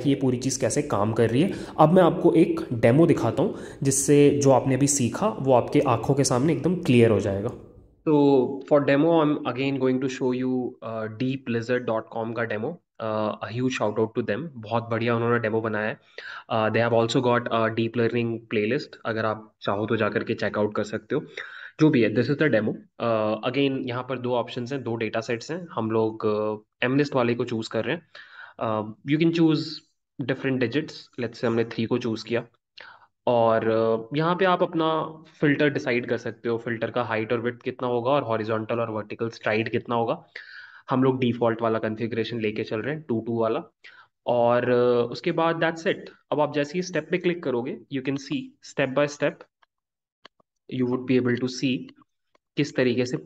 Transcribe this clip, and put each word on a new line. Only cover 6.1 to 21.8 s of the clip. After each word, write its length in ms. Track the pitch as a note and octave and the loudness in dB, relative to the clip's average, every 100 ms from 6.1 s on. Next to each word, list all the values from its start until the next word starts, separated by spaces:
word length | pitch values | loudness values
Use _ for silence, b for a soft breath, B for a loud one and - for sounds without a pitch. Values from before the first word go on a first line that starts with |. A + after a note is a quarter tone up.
के 100 | C#3 | 2
सामने 280 | C3+ B2+ C#3+ | 2 2 2
एकदम 240 | C#3 C3 F3+ | 0 0 0
क्लियर 280 | - A#2+ A2+ | 4 6 8
हो 100 | G#2 | 6
जाएगा। 280 | G2+ G2 G#2+ - - - - _ - | 2 -2 -4 -8 -16 -20 -20 _ 2
तो 80 | D3 C#3+ C#3 B2 - - | 4 6 4 2 -2 2
for 100 | D3 C3+ | 2 4
demo, 260 | C#3 E3 E3 | 4 4 4
I'm 140 | D3 D3+ C3+ | 4 0 -4
again 280 | A#2+ C3+ C#3 | -4 -2 0
going 160 | C3 C3 | 0 0
to 60 | C3+ B2+ | -2 -2
show 160 | C3 | -2
you, 260 | B2+ B2+ B2+ B2 - A#2 | -2 -2 -2 -4 -8 -10
uh, 160 | A2+ A2 A2 | -8 -8 -4
deep 260 | B2+ C3+ B2+ | -4 -4 -4
lizard 340 | A#2 A2+ B2 A#2+ | -4 -2 -2 -2
dot 240 | A2+ A2+ A#2 | -4 -4 -6
com 180 | A2+ A#2+ | -6 -4
का 80 | |
डेमो। 340 | A#2 G#2+ A#2 E3+ _ - | -4 -4 -6 -8 _ -10
Uh, 300 | A2+ G#2+ G#2+ - A2 | -4 -2 -2 -4 -8
a 20 | |
huge 260 | A2+ B2+ B2+ | -4 -4 -2
shout 200 | A2 G#2+ | -2 0
out 120 | A2 A#2 | -2 -2
to 40 | A2 | -4
them, 180 | G#2+ E3 C3 G#2 | -4 -6 -12 -4
बहुत 220 | A#2 A2+ | -4 -2
बढ़िया 260 | A#2 A#2 A#2 | -2 0 0
उन्होंने 220 | A#2 A#2 | 0 0
डेमो 220 | A2 A2 | 0 -2
बनाया 280 | A2 G#2+ G#2+ | -2 -4 -4
है। 100 | B2+ B B B B B | -8 B B B B B
Uh, 160 | A2+ A2 | 0 2
they 100 | A2 | 2
have 100 | A#2 A2+ | 2 2
also 220 | A2+ C#3+ B2 | 2 2 2
got 240 | A#2+ A#2+ A2+ | 2 0 0
a 20 | A2+ A2 | 0 0
deep 180 | A2+ A#2 | -2 0
learning 300 | A2+ A#2+ A#2 A2+ A#2 | 0 0 -2 -4 -4
playlist, 420 | A2 G#2 C3+ - - - | -2 0 -2 -6 -10 -6
अगर 200 | A2 A2 | -2 -2
आप 260 | G#2+ G#2+ _ | -4 -8 _
चाहो 240 | - G2+ G#2+ | -4 -2 0
तो 100 | A#2 | 0
जा 120 | G#2+ | 0
करके 260 | A2 - | 0 -2
चेक 240 | A2+ G#2 G#2 | -4 -2 -2
आउट 160 | G#2 | -2
कर 100 | G#2+ | -2
सकते 300 | G2+ A2 - | -4 -6 -4
हो। 80 | C3 - B B B B B | -6 -6 B B B B B